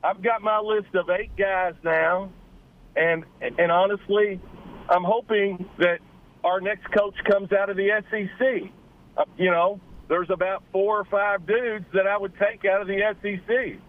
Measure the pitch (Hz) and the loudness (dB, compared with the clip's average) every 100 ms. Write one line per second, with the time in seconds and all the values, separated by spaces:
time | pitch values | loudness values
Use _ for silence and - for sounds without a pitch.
0 | 160 196 202 226 208 214 214 214 202 185 | 0 0 0 0 0 0 0 -2 0 -2
1 | 175 185 220 - 196 190 185 160 165 160 | 0 -2 -2 -2 0 0 -2 -2 0 2
2 | 160 180 196 - - - - - - - | 2 0 -4 -14 -20 -20 -20 -20 -8 0
3 | 165 165 160 - 123 120 170 170 196 202 | 0 0 -4 -10 -8 0 2 4 2 0
4 | - 202 208 190 - - - - - 180 | 0 2 2 -2 -12 -18 -18 -16 0 2
5 | 175 226 240 214 202 185 185 - 175 170 | 2 -2 0 0 0 -2 -10 0 0 0
6 | - - - - 175 185 190 208 - 208 | -8 -20 -20 -4 -2 0 -2 -6 -2 0
7 | 208 - - 196 196 196 196 190 196 214 | 0 -2 2 2 2 0 0 0 0 0
8 | 202 220 196 - 262 226 98 - - - | -2 -6 -6 0 0 0 -6 -16 -20 -20
9 | - - - - 180 170 180 202 - - | -14 -4 -4 0 2 4 2 0 -14 -20
10 | - 170 175 185 185 190 - 190 202 214 | -2 -2 0 -2 0 -4 -4 0 2 0
11 | 196 202 202 202 165 220 247 214 175 190 | 0 0 0 -2 0 0 0 -6 -2 0
12 | 190 202 196 - 202 - 196 190 190 196 | 2 0 -4 -2 -2 0 0 0 0 -2
13 | 208 208 202 190 190 240 220 98 | -2 -2 -6 -8 -2 -2 -2 -10